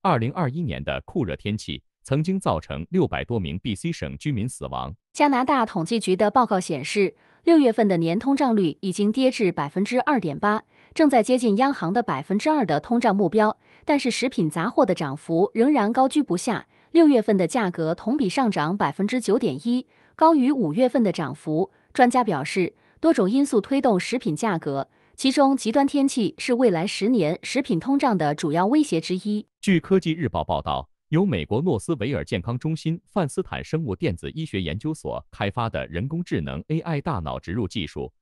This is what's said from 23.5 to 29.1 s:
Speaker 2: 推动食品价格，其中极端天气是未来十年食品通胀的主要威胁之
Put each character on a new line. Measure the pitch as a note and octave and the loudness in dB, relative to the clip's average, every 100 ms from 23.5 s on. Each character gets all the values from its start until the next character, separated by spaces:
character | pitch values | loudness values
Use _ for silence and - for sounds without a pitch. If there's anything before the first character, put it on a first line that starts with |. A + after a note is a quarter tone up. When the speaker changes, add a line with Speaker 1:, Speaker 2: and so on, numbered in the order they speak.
| A#3 | 2
Speaker 2:
推 | F#3+ C#4 | 2 0
动 | C4+ F#3+ | 2 2
食 | - B3 | 0 -4
品 | G#3+ D3 | -4 -2
价 | A3+ E3+ | -2 -2
格， | D3+ C#3 - _ _ - | -4 -6 -8 _ _ -2
其 | C4+ | 0
中 | C4+ C4+ C4+ | 4 4 4
极 | G#3+ | 0
端 | B3+ C#4 | 2 2
天 | C#4+ C4+ | 2 0
气 | - G3 - | 2 -2 -2
是 | - | -2
未 | B3 B3+ | 2 2
来 | E3+ F#3 | 2 -2
十 | - G3 | -2 0
年 | B3+ D3+ E3+ | 2 2 -2
食 | - B3+ | -4 -6
品 | C4+ F3 | -2 -2
通 | G3+ C#4 | 0 0
胀 | C4+ F#3+ | 2 0
的 | D3+ | 0
主 | D3+ E3 | -2 -2
要 | D#3+ F#3+ | 0 2
威 | D4+ | 2
胁 | D4 E3+ | 2 0
之 | - | -2